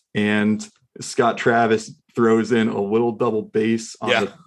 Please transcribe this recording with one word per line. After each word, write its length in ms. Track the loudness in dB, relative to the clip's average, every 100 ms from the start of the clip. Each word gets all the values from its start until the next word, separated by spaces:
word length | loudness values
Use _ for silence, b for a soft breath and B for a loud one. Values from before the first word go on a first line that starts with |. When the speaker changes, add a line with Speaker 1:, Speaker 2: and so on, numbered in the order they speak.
| _ -2
Speaker 1:
And 520 | 0 2 0 -2 -6 _ _ -16
Scott 360 | -8 0 0 0
Travis 540 | 2 2 2 0 -2 -18 _ 0
throws 360 | 2 2 2
in 160 | 2 0
a 120 | -2
little 300 | -2 0 0
double 320 | -2 -2 -2
bass 520 | -4 -2 0 0 -4 -8
on 80 | -2
Speaker 2:
Yeah. 120 | 0
Speaker 1:
the 120 | 0 -4